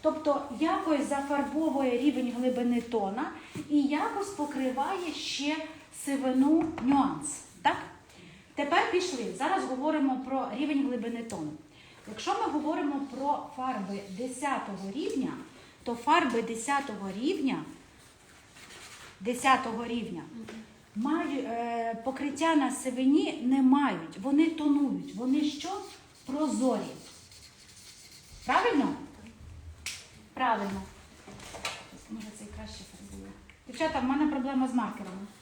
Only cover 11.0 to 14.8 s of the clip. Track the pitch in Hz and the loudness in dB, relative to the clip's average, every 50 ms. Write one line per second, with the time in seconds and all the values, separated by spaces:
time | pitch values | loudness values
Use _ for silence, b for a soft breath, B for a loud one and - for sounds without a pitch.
11 | 208 233 233 233 220 - 202 170 156 151 151 - - - B B B B B B | -2 -4 -4 -6 -6 -6 -6 -6 -6 -6 -8 -10 -16 -20 B B B B B B
12 | B 208 214 - - 339 403 - 440 349 269 302 - 294 330 359 302 285 277 277 | B -14 -12 -6 -2 0 0 2 0 0 0 0 0 0 0 0 0 0 0 -2
13 | - - 247 240 269 285 285 - - - - 262 254 262 247 208 190 185 202 190 | -4 -6 -6 -4 0 0 0 0 -2 -8 -8 -4 -4 -2 -2 -2 -4 -4 -4 -6
14 | - - 190 185 247 254 254 - 285 277 262 220 - - 196 180 | -6 -8 -8 -6 -6 -6 -6 -4 -2 0 0 0 -2 -6 -8 -8